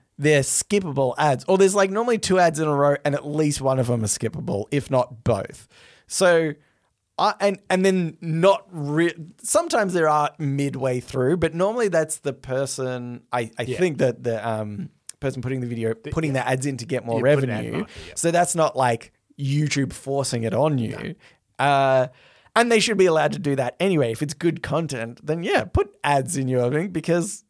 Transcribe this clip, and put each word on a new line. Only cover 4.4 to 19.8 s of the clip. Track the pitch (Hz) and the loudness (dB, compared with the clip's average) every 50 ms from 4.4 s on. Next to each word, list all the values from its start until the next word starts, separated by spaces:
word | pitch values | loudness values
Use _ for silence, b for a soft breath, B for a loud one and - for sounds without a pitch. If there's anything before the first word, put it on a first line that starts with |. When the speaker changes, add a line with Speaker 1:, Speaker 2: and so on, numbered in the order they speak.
| - - - 101 107 - | -6 -4 -4 -4 -4 -2
Speaker 1:
if | - 143 - - | -2 -4 -2 0
not | 139 127 123 - 120 110 - | 2 0 0 0 -2 -6 -2
both. | - 113 98 - - - - - _ b b b b b b b | 0 0 0 -2 -6 -12 -18 -20 _ b b b b b b b
So, | b - - 190 180 175 165 160 156 143 - _ _ _ _ _ _ _ _ _ _ _ - | b -2 2 4 4 6 4 2 0 -4 -8 _ _ _ _ _ _ _ _ _ _ _ 0
I, | 180 214 - - | 0 0 0 2
and, | 196 202 196 196 _ - | 0 0 0 -2 _ -2
and | 190 185 185 | 0 2 4
then | 196 190 185 175 160 160 - | 4 2 2 0 -2 -6 -8
not | - 165 156 165 165 196 190 175 - _ | -6 -4 -2 2 2 2 2 0 -4 _
re-, | 180 165 143 143 147 156 170 170 156 - 156 165 - _ | -10 -8 -6 -4 0 0 0 0 -2 -6 -12 -20 -18 _
sometimes | - - - 302 349 339 - 247 208 190 175 | -6 -2 0 0 0 0 0 -2 0 0 0
there | 175 160 156 | 2 2 2
are | 151 151 147 147 - - | 2 2 0 -2 -4 -4
midway | 156 143 139 139 143 139 127 131 131 131 127 127 | -6 -4 -2 -2 -2 -4 -4 -4 -2 -2 -2 -4
through, | - - - 127 123 131 175 185 | -6 -6 -4 -2 0 0 0 0
but | 160 160 151 | -2 -2 -2
normally | 165 185 202 220 247 233 202 | 0 -2 0 0 0 -2 0
that's | 175 160 160 151 - - | 0 0 0 0 -4 -8
the | - 143 131 | -6 -8 -8
person, | - - 131 131 131 139 131 - - 131 127 127 123 123 120 120 117 - _ | -8 -8 -6 -4 -4 -4 -4 -4 -6 -6 -6 -6 -6 -8 -10 -12 -14 -12 _
I, | - 123 120 113 - - | -6 -4 -4 -6 -6 -8
I | 123 | -6
Speaker 2:
Yeah. | 110 123 - | -6 -4 -2
Speaker 1:
think | 180 180 147 123 | -2 -2 0 0
that | 131 127 117 123 123 | 0 0 0 -2 -4
the, | 120 113 107 104 117 | -4 -4 -4 -4 -4
um, | 113 107 110 104 104 101 185 - _ _ _ - - - | -4 -4 -4 -6 -8 -10 -10 -12 _ _ _ -20 -14 -8
person | - 135 123 127 | -6 -6 -6 -6
putting | 117 127 135 131 | -6 -6 -6 -6
the | 123 120 | -6 -6
video, | 120 113 113 113 113 | -6 -4 -2 -4 -4
Speaker 2:
The, | 113 - 147 | -4 -8 -8
Speaker 1:
putting | 147 165 160 151 135 | -4 -4 -2 -2 0
Speaker 2:
yeah. | 131 120 | -2 0
Speaker 1:
the | 123 | 0
ads | 131 131 131 143 | -2 -2 -2 -4
in | 135 117 | -6 -6
to | 117 | -6
get | - 135 123 - | -6 -6 -4 -4
more | 117 113 110 117 135 | -2 -2 0 4 4
Speaker 2:
Yeah, | 147 | 4
put | 143 135 | 4 2
an | 123 | 0
ad | 107 107 | -2 -4
Speaker 1:
revenue. | 117 113 113 - | -4 -6 -6 -6
Speaker 2:
marker, | 214 B B B B B | -6 B B B B B
yeah. | B | B
Speaker 1:
So | - - 170 | -4 -2 2
that's | 165 170 175 170 - | 2 2 2 2 2
not, | 170 160 147 - | 2 0 0 2
like, | 127 131 123 117 113 - - _ _ _ _ _ - | 2 2 2 2 0 -4 -10 _ _ _ _ _ -6
YouTube | 139 135 139 147 151 143 - 143 | -4 0 0 2 2 2 2 0